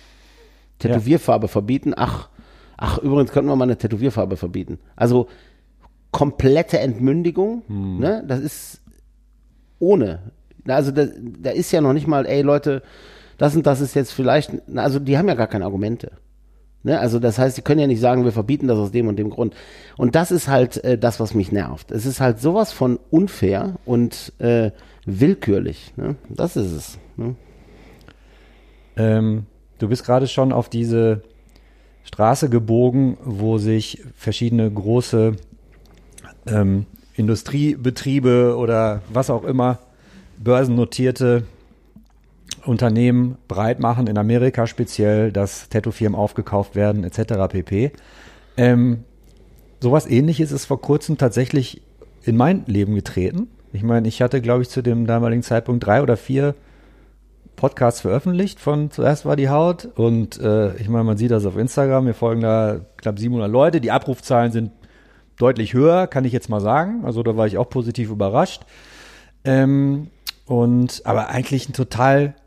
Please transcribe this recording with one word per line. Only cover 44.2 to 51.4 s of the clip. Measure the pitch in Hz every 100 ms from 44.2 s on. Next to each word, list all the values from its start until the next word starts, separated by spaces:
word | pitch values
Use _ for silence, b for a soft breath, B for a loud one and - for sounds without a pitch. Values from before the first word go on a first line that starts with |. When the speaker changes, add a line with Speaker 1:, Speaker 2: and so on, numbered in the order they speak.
| 107 117 127 123 113
Speaker 1:
speziell, | - 117 - 104 107 110
dass | 98 101 - -
Tattoo-Firmen | 113 107 - 110 104
aufgekauft | 104 - 104 101 98 101
werden, | 104 104
et | 87
cetera | - 110 104 95
pp. | 98 87 98 135 B B B B B B -
Ähm, | 123 123 123 117 - _ - _ - - _ _
sowas | 120 147 -
Ähnliches | 120 151 156 156
ist | 143 -
vor | 131
kurzem | - 147 - 151
tatsächlich | 131 107